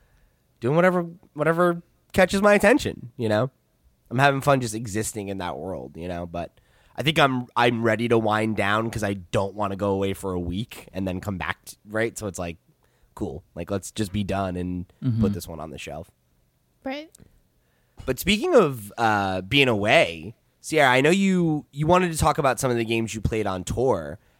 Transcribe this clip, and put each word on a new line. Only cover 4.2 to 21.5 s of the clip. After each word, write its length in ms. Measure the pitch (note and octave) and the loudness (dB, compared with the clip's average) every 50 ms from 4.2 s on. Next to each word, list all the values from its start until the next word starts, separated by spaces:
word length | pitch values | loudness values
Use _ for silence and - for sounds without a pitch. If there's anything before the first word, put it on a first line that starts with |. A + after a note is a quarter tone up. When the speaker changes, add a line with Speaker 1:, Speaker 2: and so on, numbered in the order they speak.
| C#3 C#3+ C#3 C#3 | 2 2 2 2
Speaker 1:
fun 220 | - C#3+ C#3 C3+ | 2 2 2 2
just 120 | B2 A2+ G#2+ | 0 -2 -6
existing 540 | A2+ B2 A2 F#2 G#2+ G#2+ - - A2 G2 | -8 -8 -6 -4 -4 -4 -6 -6 -8 -8
in 120 | G2 G2 F#2+ | -8 -8 -6
that 180 | F2+ F2 C#2+ | -6 -8 -8
world, 400 | C2+ D#2 F#2 F#2 D2 B1 C2+ D2+ | -8 -8 -8 -8 -10 -10 -12 -12
you 100 | D#2+ E2+ | -12 -10
know? 180 | F2+ F2 E2+ F2 | -8 -8 -8 -8
But 360 | E2+ E2+ E2+ E2+ - _ _ _ _ _ _ _ _ _ | -8 -8 -10 -10 -10 _ _ _ _ _ _ _ _ _
I 80 | - B2 | -4 -2
think 160 | C3 C3 D#3+ | 0 2 4
I'm, 280 | D3 C3+ C3 B2+ B2 - - | 4 4 2 0 -4 -2 0
I'm 260 | A#2 B2 B2 A#2+ A2+ A2+ | 2 4 4 4 2 2
ready 240 | A2+ A2 G#2+ A#2+ | 2 2 2 2
to 100 | A#2 A#2+ | 2 2
wind 380 | A2+ A2 G#2+ G#2+ G#2+ A2 A2 G#2+ | 2 4 2 0 0 0 0 0
down 340 | G2+ G2+ G2 G#2 A2 A2+ A2+ | 0 0 2 2 0 0 -2
'cause 140 | - A2+ G#2 | -4 -4 -2
I 120 | G2+ G2+ | -4 -4
don't 380 | G2 F2 - - A2 G2 G2 F#2 | -6 -6 -4 -2 -2 -2 -2 -4
wanna 220 | G#2 G#2 F#2+ G2 | -4 -4 -4 -4
go 140 | F#2 G2+ G2+ | -2 -2 -2
away 240 | G2 F#2+ G2 G2 F#2+ | 0 0 -2 -2 -4
for 180 | - - G2 | -4 -4 -4
a 80 | F#2 F2+ | -4 -4
week 480 | F2 E2+ F2 G2 A#2+ - - - - - - | -4 -4 -4 -6 -8 -8 -12 -18 -18 -12 -10
and 120 | F#2+ G2 | -6 -6
then 140 | F#2 F2+ F#2 | -4 -6 -6
come 180 | - G#2+ G2 | -6 -6 -6
back, 280 | F2 D#2 E2 - - _ | -4 -4 -6 -6 -8 _
t-, 100 | - - _ _ | -20 -20 _ _
right? 320 | G#2 G#2 A2 A2+ A#2 - | -8 -4 -2 -2 -4 -4
So 100 | - G#2+ | -8 -10
it's 120 | G2+ E2+ - | -8 -8 -8
like, 160 | F2+ F2 E2+ - _ _ _ _ _ _ _ _ _ _ _ | -8 -8 -10 -12 _ _ _ _ _ _ _ _ _ _ _
cool. 300 | - G#2+ E2+ C2+ D2 - _ - | -8 -8 -8 -8 -10 -14 _ -14
Like, 140 | E2+ F2 F2 | -12 -8 -6
let's 220 | G2+ G2 - - | -6 -6 -6 -6
just 220 | - - A2 F2+ F2+ | -6 -6 -6 -4 -4
be 100 | G#2 G2+ | -4 -4
done 320 | F2+ F#2+ G2 G2 F#2 F2+ | -4 -2 -4 -4 -4 -4
and 300 | F2+ F2+ F2+ F2+ F2+ F2 - _ _ - | -6 -6 -6 -6 -8 -8 -10 _ _ -4
Speaker 2:
Mm-hmm. 160 | C3 A2+ A2+ | -2 0 0
Speaker 1:
put 140 | G#2+ G#2 G2+ | 0 0 0
this 160 | F2 - F2+ | -4 -8 -12
one 100 | E2 D#2 | -12 -12
on 120 | D#2 D#2 | -12 -12
the 60 | C2+ | -14
shelf. 320 | D2 - D#2+ C#2+ D2+ E2+ - _ _ _ _ _ _ _ _ _ _ _ _ _ _ - | -14 -14 -12 -12 -12 -14 -16 _ _ _ _ _ _ _ _ _ _ _ _ _ _ -12
Speaker 3:
Right. 260 | C4+ C4 D4 D#4 E4+ - - - - _ _ _ _ _ _ _ _ _ _ _ _ _ - - | -10 -10 -10 -12 -16 -20 -20 -20 -20 _ _ _ _ _ _ _ _ _ _ _ _ _ -10 -8
Speaker 1:
But 120 | - C3 - | -6 -6 -4
speaking 360 | - F3 G#3 G#3 C#4+ F#4 F4 | -2 -2 0 0 2 4 4
of, 380 | B3+ F#3 D3 C3+ A#2 G2+ G2+ - | 6 6 4 2 -4 -10 -12 -4
uh, 440 | - A#2 A2 G#2+ G2+ G2 F#2+ F#2 F#2+ | 0 0 2 2 2 0 0 -2 -4
being 260 | F#2 F#2+ - C#3+ C#3+ | -2 2 4 4 4
away, 680 | B2+ A2+ G2+ G2+ G#2+ C3 E3+ C#3+ F2 E2+ E2 D#2 G2+ - _ _ _ _ _ | 4 4 2 2 4 4 4 4 2 -2 -8 -12 -14 -16 _ _ _ _ _
Sierra, 280 | - - D#3+ D#3 C#3+ B2+ | -8 -2 2 4 4 6
I 120 | B2+ C3 | 6 4
know 80 | C#3 D3+ | 4 4
you, 560 | F3+ G3 G3 F#3+ F#3 F3+ E3+ E3 | 4 4 4 2 2 2 2 2